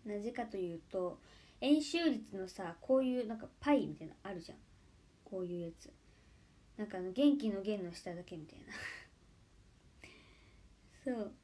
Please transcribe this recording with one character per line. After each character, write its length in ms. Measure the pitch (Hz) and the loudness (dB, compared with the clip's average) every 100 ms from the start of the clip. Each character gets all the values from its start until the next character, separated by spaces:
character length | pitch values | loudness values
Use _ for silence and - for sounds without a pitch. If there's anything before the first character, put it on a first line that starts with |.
| 214 | -4
な 140 | 208 | -4
ぜ 100 | 214 | -4
か 140 | 247 | -4
と 120 | 220 196 | -4 -2
い 200 | 180 165 | -4 -4
う 40 | - | -4
と、 280 | 190 180 - - - - - | -2 -2 -4 -16 -20 -20 -2
円 220 | 262 302 | 4 4
周 260 | - 339 330 | 4 2 2
率 280 | 226 - 190 | 2 -4 -8
の 100 | 185 | -8
さ、 300 | - 180 170 | -6 -8 -8
こ 180 | - 262 | 4 4
う 60 | |
い 160 | 262 247 | 6 0
う 60 | 220 | -2
な 80 | |
ん 40 | 220 | -6
か 100 | - - | -10 -2
パ 140 | 285 | 6
イ 140 | 277 151 | 6 4
み 80 | 151 | -6
た 80 | |
い 20 | 160 | -12
な 80 | |
の 60 | - | -12
あ 100 | 196 | -10
る 80 | 185 | -10
じ 120 | - | -10
ゃ 20 | |
ん。 40 | - - - - - - - | -18 -20 -20 -20 -20 -20 -20
こ 160 | - 190 | -8 -6
う 60 | 180 | -4
い 120 | 175 | -4
う 80 | 170 | -6
や 60 | - | -10
つ。 120 | - - - - - - - - - - | -20 -20 -20 -20 -20 -20 -20 -20 -18 -8
な 80 | |
ん 20 | 214 | -6
か、 120 | 185 | -4
あ 20 | |
の、 100 | 185 | -2
元 280 | 185 294 285 | 6 8 8
気 120 | 220 | 2
の 100 | 196 | 0
元 220 | 196 208 | -2 -2
の 100 | 175 | -4
下 220 | 175 180 | -8 -8
だ 80 | 175 | -8
け 140 | 180 175 | -10 -12
み 100 | 151 | -12
た 80 | |
い 40 | - | -16
な。 120 | - - - - - - - - - - - - - - - - - - - - - - - - | -14 -10 -10 -10 -16 -20 -20 -20 -20 -20 -20 -20 -20 -20 -20 -20 -20 -20 -20 -20 -20 -20 -20 -8
<laughs> 120 | 269 233 | -4 -4
そ 60 | |
う。 100 | 208 - | -4 -8